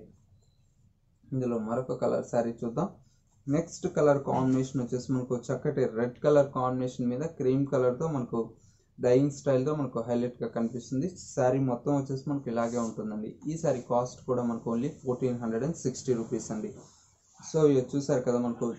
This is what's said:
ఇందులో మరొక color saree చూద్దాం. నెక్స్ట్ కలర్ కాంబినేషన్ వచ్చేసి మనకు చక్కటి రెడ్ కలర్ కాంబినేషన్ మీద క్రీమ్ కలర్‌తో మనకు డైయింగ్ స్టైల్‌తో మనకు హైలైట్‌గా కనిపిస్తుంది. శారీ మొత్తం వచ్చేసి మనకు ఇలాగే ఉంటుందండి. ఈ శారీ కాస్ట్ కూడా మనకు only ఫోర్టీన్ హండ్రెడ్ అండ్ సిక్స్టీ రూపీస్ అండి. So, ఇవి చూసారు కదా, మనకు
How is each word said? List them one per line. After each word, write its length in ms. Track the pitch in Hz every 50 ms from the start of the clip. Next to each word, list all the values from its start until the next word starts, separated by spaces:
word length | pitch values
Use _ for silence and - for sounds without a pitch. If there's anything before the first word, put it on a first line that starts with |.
| - - - _ _ _ _ _ _ _ _ _ _ _ _ _ _ _ _ _ _ _ _ _ _
ఇందులో 340 | - 139 131 127 120 117 110
మరొక 400 | 107 110 120 131 131 - 123 -
color 260 | 120 117 - - -
saree 280 | - 120 120 117 117 117
చూద్దాం. 320 | - 120 117 117 147 180 202 - - - _ _ _ _ _ _ _ _ 139
నెక్స్ట్ 380 | 143 165 165 - - - - 180
కలర్ 280 | - 160 147 147 139 139
కాంబినేషన్ 580 | - 139 131 127 131 131 131 131 131 - - 135
వచ్చేసి 260 | 120 - 127 123 - -
మనకు 260 | 131 127 127 - 123 120
చక్కటి 440 | - - 127 127 - 151 135 131 127 113
రెడ్ 260 | 110 110 120 123 - -
కలర్ 280 | - 147 147 143 139 135
కాంబినేషన్ 560 | - 131 127 127 127 127 127 127 - - 123 120
మీద 160 | 123 135 156 160
క్రీమ్ 320 | - - 131 127 131 139 139
కలర్‌తో 400 | 135 143 127 127 123 123 123 160 160
మనకు 320 | 147 127 117 - 117 117 113 - - - - - _ _ _ _ _ -
డైయింగ్ 360 | 123 123 123 135 143 143 139
స్టైల్‌తో 380 | - - 143 131 127 131 151 156
మనకు 240 | 151 139 127 - 117
హైలైట్‌గా 460 | 117 123 120 120 123 123 - - 123 -
కనిపిస్తుంది. 580 | - 117 117 113 127 117 - - 135 131 165 185 - - -
శారీ 360 | - - 143 127 127 135 135
మొత్తం 300 | 135 127 120 - - 143 143
వచ్చేసి 300 | 139 135 143 135 131 - 147
మనకు 200 | 143 135 - 123
ఇలాగే 300 | 113 117 117 113 120 120
ఉంటుందండి. 500 | 117 110 - - 104 107 107 107 107 127 - -
ఈ 140 | - 151 160 -
శారీ 240 | - 147 131 120 -
కాస్ట్ 360 | - 120 123 123 127 - - -
కూడా 180 | 131 123 123 120
మనకు 240 | 117 113 113 - 120
only 220 | 117 117 131 147 -
ఫోర్టీన్ 440 | - - 131 123 - 135 123 120 120
హండ్రెడ్ 260 | 120 113 113 113 135
అండ్ 120 | 165 165 -
సిక్స్టీ 360 | - 135 - - - 131 120
రూపీస్ 340 | 113 113 - 120 110 - -
అండి. 220 | 110 107 107 101 - - - - - - _ _ _ _ _ _ _ -
So, 200 | - - - 160 156
ఇవి 180 | 147 139 131 123 -
చూసారు 340 | - 143 139 - 143 123 123
కదా, 160 | 127 120 120
మనకు 280 | 120 120 117 - 120 117 104